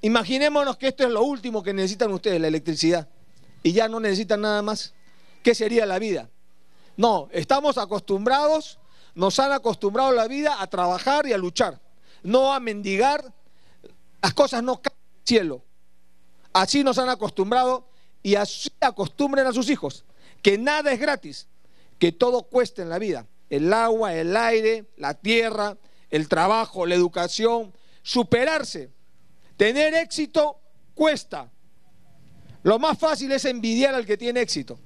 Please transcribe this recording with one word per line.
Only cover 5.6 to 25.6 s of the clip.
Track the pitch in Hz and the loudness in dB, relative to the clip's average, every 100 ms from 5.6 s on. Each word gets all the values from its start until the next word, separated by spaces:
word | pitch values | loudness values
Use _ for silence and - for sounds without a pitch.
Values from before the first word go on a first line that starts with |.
| 220 233 208 | 2 2 0
la | 185 | -2
vida? | 220 165 117 - - - - - - - | -2 -4 -6 -20 -20 -20 -20 -20 -20 -2
No, | 226 196 139 | 0 0 -2
estamos | 175 160 277 294 254 | -6 -2 0 0 -2
acostumbrados, | 202 202 - 196 220 269 302 311 - - - - - | -4 -6 -4 -2 0 2 2 0 -2 -18 -20 -20 -20
nos | - 190 185 | -2 -2 2
han | 269 | 0
acostumbrado | 277 233 208 202 214 269 | 0 -2 -2 -2 0 2
la | 247 226 | 2 0
vida | 269 302 254 | -2 -2 -2
a | 190 | -6
trabajar | - 180 208 - 294 294 | -2 -2 0 0 0 0
y | |
a | 208 | -2
luchar, | 180 170 220 123 - - - - | -2 -2 -2 -2 -20 -20 -20 -14
no | 180 247 262 | 0 2 2
a | 277 | 0
mendigar. | 240 208 196 190 254 294 262 - - - - - - - - - | -4 -8 -4 0 2 0 -6 -18 -20 -20 -20 -20 -20 -20 -20 -4
Las | 190 | -4
cosas | - 277 247 | 2 2 2
no | 247 254 | -4 -4
caen | - - | -6 -10
del | - - | -20 -10
cielo. | - 233 175 131 - - - - - - - - - | 2 2 2 -6 -14 -20 -20 -20 -20 -20 -20 -20 -2
Así | 185 190 285 | 0 2 2
nos | 269 254 | 2 2
han | 254 | 0
acostumbrado | 254 208 - 196 240 254 254 - - - - | -2 -4 -2 0 2 2 -2 -8 -20 -20 -10
y | 196 | 0
así | 202 208 - - - | 0 0 -6 -12 -2
acostumbren | 254 - 185 - 285 277 262 | -2 0 -6 -2 0 2 0
a | |
sus | 240 233 | 0 -2
hijos, | 285 143 - - - - - | -2 -4 -10 -20 -20 -20 -2
que | - 202 | 0 2
nada | 254 302 294 | 0 0 0
es | 247 | 0
gratis, | 294 285 156 135 - - - - - - | -2 -4 -6 -16 -18 -20 -20 -20 -20 0
que | 170 | 0
todo | 165 247 247 | 2 0 0
cuesta | - 247 247 - | 0 0 0 -4
en | 170 | -8
la | 170 | -6
vida. | 214 147 - - - | -4 -6 -8 -20 -6
El | 143 160 | -2 2
agua, | 214 226 226 214 | 2 2 0 0
el | 165 165 202 | -2 -2 0
aire, | 233 226 220 226 214 - | 2 2 0 -2 -6 -8
la | 143 | -8
tierra, | 151 202 226 226 214 | -6 0 2 2 -2